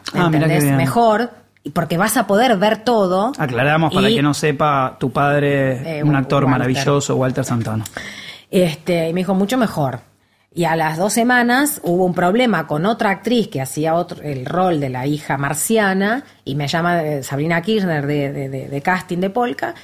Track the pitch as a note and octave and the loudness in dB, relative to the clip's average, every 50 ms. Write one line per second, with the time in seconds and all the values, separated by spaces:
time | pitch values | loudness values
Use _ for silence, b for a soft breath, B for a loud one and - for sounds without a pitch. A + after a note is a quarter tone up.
0 | - - - D3+ F3+ E3+ D#3 D3+ D#3 D#3 D#3+ D3+ D3 C#3+ C#3 C3+ C3+ C3 - A#3 | -12 -6 -2 0 2 2 2 2 2 2 2 2 2 2 2 2 0 2 2 4
1 | A#3 A3 G#3+ G#3+ A#3+ A#3+ - - _ _ _ _ - D#3+ - F3 D#3+ - F3 E3 | 4 4 4 2 0 -4 -8 -14 _ _ _ _ -12 -6 -4 -4 -2 -2 0 0
2 | G3+ A3 - C4 G#3 G3+ G3 G#3 B3 C4 A3+ F#3 G3+ G#3+ A3 G#3+ A3 B3 A#3+ G#3+ | 0 2 2 0 2 2 2 4 4 4 4 4 2 2 0 0 0 0 2 2
3 | G3 F3+ F#3 F#3+ G#3 B3 C#4+ - D#3 C3 B2 A#2 C3 D3 D3+ D#3+ E3 D3+ - F#3+ | 2 2 2 2 0 0 -2 -2 -4 -2 0 2 2 2 2 2 2 2 2 2
4 | G3 G#3+ A3+ - C#3+ D3 C#3 - - D3+ C#3+ C3+ D#3 D3+ C#3+ C#3 C3 C3 - - | 2 4 4 4 2 2 2 2 0 0 0 2 2 2 2 2 0 -2 -2 -4
5 | D3+ C3 A#2 D3+ C#3+ C#3+ C#3+ D3 C#3+ C#3+ C#3+ C#3 C3+ C3 B2+ B2 C#3 E3 D#3+ D3 | -4 -2 0 2 2 2 2 2 2 2 2 2 0 0 -2 -2 -4 -6 -4 -2
6 | D3+ D3 D3 C#3 C3 C#3 D3 C#3 C#3 C3+ C3 B2 A#2+ B2+ C3 C3+ C3+ C#3+ C#3+ C#3+ | 0 2 2 2 2 0 0 2 2 2 2 2 2 0 0 0 0 2 0 0
7 | - - C3+ B2+ C3 C3 B2+ C#3 C3 - B2 A#2 A2 A2+ A2 A2 A2 - B B | 0 0 0 0 0 0 0 -2 -2 -2 -2 -2 -2 -2 -4 -4 -6 -6 B B
8 | B B B B B B B B B B - G3 F3+ E3 D3 - - - F3 E3+ | B B B B B B B B B B 0 2 2 2 0 -4 -4 -2 0 0
9 | D#3+ E3 E3 F3+ F#3 F3+ G3 F#3 G3+ G3 B3 C4 A3+ F#3+ - D#3+ C#3+ C3 B2 A#2 | 0 0 -2 -2 0 0 0 0 0 0 0 0 0 0 0 -2 -2 -2 -4 -6
10 | - _ _ _ _ _ _ _ _ _ - E3 E3+ D#3 D#3+ E3 D#3 D#3 D#3 D#3+ | -12 _ _ _ _ _ _ _ _ _ -6 -2 -2 0 0 0 0 0 0 0
11 | F#3 G#3 G3+ A#3 A3+ B3 B3 B3 A#3+ A#3+ B3 C4 D4 C#4+ - - - F3+ E3+ F3+ | -2 0 2 2 2 4 4 4 4 4 2 2 2 0 -2 -4 -2 0 0 2
12 | F#3 F3+ E3+ F3+ F3 F3+ G3 A#3+ B3+ A#3+ G3 D#3+ D3+ - D3+ D3+ E3 G#3 A#3 - | 2 2 2 2 2 2 2 2 2 2 2 0 -2 -2 -2 -2 0 0 0 0
13 | A3+ G3+ G3 F#3+ - A3+ B3 A#3+ G3 - - C3+ C3 C3 - D3+ D3+ D#3+ D#3+ E3+ | 0 -2 -2 -2 -2 0 0 0 0 -2 -4 -6 -6 -6 -4 -2 0 0 0 0
14 | F3 E3+ E3+ D#3+ C#3 D3 C#3+ C3 B2+ C#3 - F3 F#3 F#3 E3+ D3 C#3 C3 B2+ B2 | -2 -4 -8 -10 -8 -8 -6 -6 -6 -4 0 0 2 2 2 0 -2 -4 -4 -4
15 | B2+ C#3+ D3+ D3 - - D3+ C#3 C#3+ C#3 D3 - - - A3+ A3 G#3 G3 F#3+ F#3+ | -4 -4 -4 -4 -4 -4 -4 -2 -2 -4 -4 -4 -2 0 2 2 2 2 0 0
16 | G3 G#3 A3+ C#4 - B B B B - C#3 D3 C#3+ C#3 - E3 E3+ F3 F3 E3+ | 0 0 -2 -4 -6 B B B B -6 -4 -4 -4 -2 -2 0 0 2 0 0
17 | D#3 D3+ D3+ C#3 B2 - C#3 C#3 D3+ E3 E3+ E3+ E3+ G#3+ A3 G#3+ F#3+ F3+ D#3+ D3 | 0 0 -2 -4 -4 -4 -4 -2 -2 0 0 -2 0 0 0 0 0 0 -2 -2
18 | C#3 C#3 D3 D3 C#3+ C#3 C#3+ C#3+ C#3 C3+ C3+ C3 C3 C#3 C#3 C#3+ - - - F3 | -2 -2 -2 -2 -2 -2 -4 -6 -6 -6 -8 -8 -8 -8 -8 -4 -2 -2 -2 -2
19 | - - F3 F3 F#3 G3 G3 B3 A#3+ B3 C#4 - - - E4+ B | -2 -6 -4 -2 -2 -2 0 0 -2 -2 -2 -6 -8 -8 -8 B